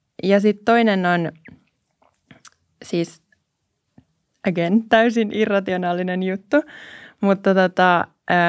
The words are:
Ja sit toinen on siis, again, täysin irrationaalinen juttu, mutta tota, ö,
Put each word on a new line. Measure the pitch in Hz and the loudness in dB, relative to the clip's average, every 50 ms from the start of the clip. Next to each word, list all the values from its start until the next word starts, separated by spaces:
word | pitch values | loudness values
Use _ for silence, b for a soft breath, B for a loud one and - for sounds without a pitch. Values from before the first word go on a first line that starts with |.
| _ _ _ - | _ _ _ -6
Ja | - 190 196 202 | -2 0 2 2
sit | 202 214 202 208 - | 2 0 -2 0 0
toinen | 226 233 233 233 220 196 190 180 | 0 2 2 2 2 0 0 0
on | 175 175 175 165 151 - _ _ - - _ _ _ _ _ _ _ _ _ _ _ _ _ _ _ - _ _ - _ _ _ _ _ _ - | 0 0 -2 -2 -6 -8 _ _ -20 -20 _ _ _ _ _ _ _ _ _ _ _ _ _ _ _ -20 _ _ -20 _ _ _ _ _ _ -12
siis, | - - 170 170 165 - - _ _ _ _ _ _ _ _ _ _ _ _ _ _ _ _ _ _ _ _ _ _ _ _ - 202 | -8 -4 -4 -4 -6 -8 -20 _ _ _ _ _ _ _ _ _ _ _ _ _ _ _ _ _ _ _ _ _ _ _ _ -6 -4
again, | 170 175 170 170 196 226 220 - | -4 -2 -2 0 0 -2 0 2
täysin | 240 220 226 240 220 233 220 208 | 2 2 2 2 0 -2 -4 -2
irrationaalinen | - 208 214 214 202 196 190 196 185 180 180 175 175 180 180 185 180 185 | -2 -4 -2 0 -2 -2 -2 -2 -6 -4 -4 -4 -4 -4 -4 -4 -4 -4
juttu, | 185 185 190 202 _ - - 294 - B B B B B B B B B B B | -4 -6 -6 -8 _ -2 -2 -2 -2 B B B B B B B B B B B
mutta | 208 196 196 196 - 196 185 | 0 0 0 0 2 0 2
tota, | 190 185 185 - - 185 180 175 165 - - _ _ - - | 2 2 0 2 2 2 2 2 0 -2 -4 _ _ -6 -2
ö, | 175 175 175 | 0 0 0